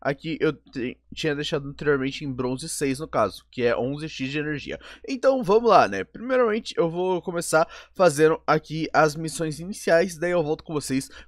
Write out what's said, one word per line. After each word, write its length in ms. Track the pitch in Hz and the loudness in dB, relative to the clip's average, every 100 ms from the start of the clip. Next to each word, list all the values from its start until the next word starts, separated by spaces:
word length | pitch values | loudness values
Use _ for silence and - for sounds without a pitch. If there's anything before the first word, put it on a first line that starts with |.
aqui 380 | 139 143 160 151 | -6 -4 -6 -2
eu 100 | 156 | 0
te-, 440 | 139 _ 139 120 - - | -2 _ -8 -8 -8 -16
tinha 220 | - 156 143 | -6 -4 -2
deixado 340 | 147 151 139 | -4 -6 -8
anteriormente 560 | 135 151 139 135 - 147 | -4 0 0 0 -6 -8
em 80 | |
bronze 340 | 123 127 127 160 | -4 -4 -4 -8
seis, 320 | - 143 131 | -4 -4 -4
no 80 | 156 | -4
caso, 380 | 139 101 - _ | 0 0 -2 _
que 100 | - | -2
é 160 | 117 - | 0 0
onze 320 | 123 147 156 | -2 -6 -10
X 220 | - 131 | -8 -6
de 80 | 147 | -4
energia. 400 | 151 147 - - - - - | -4 -6 -8 -12 -14 -16 -10
Então 360 | 262 269 269 | 0 2 2
vamos 260 | 180 220 233 | 4 4 6
lá, 180 | 170 104 | 6 6
né? 160 | 98 | 2
Primeiramente 680 | 95 - 240 254 233 220 - - | -6 -8 -2 0 2 0 -4 -2
eu 140 | 165 | 0
vou 320 | 170 185 180 | 0 -2 -2
começar 460 | 185 170 - 160 165 - - | -4 -6 2 2 2 -4 -8
fazendo 480 | - 180 143 156 160 - | 2 4 6 4 4 2
aqui 440 | 156 - 156 156 | 0 0 -6 0
as 240 | 139 156 151 | 4 4 2
missões 440 | 160 160 160 147 | -8 -6 -6 -6
iniciais, 580 | 175 208 - 165 185 156 | -10 -4 2 4 2 -2
daí 140 | 175 | -2
eu 120 | 175 | 0
volto 200 | 151 160 | 0 -4
com 100 | - | -4
vocês 380 | 147 - 135 - - | -6 -2 -4 -4 -14